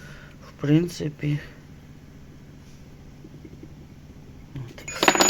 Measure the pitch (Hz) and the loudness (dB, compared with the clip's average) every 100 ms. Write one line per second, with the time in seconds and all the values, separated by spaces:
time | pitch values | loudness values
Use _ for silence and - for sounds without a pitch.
0 | - - - - - - 143 151 175 175 | -14 -14 -16 -18 -18 -4 6 6 6 0
1 | 170 - 147 147 - - - - - - | -4 -2 0 0 -2 -14 -18 -18 -16 -18
2 | - - - - - - - - - - | -18 -18 -18 -18 -18 -18 -18 -18 -18 -18
3 | - - - - - - - - - - | -18 -18 -16 -16 -16 -16 -16 -16 -16 -18
4 | - - - - - 131 123 - - - | -18 -18 -16 -16 -12 -10 -10 -12 -10 6
5 | - - | 6 10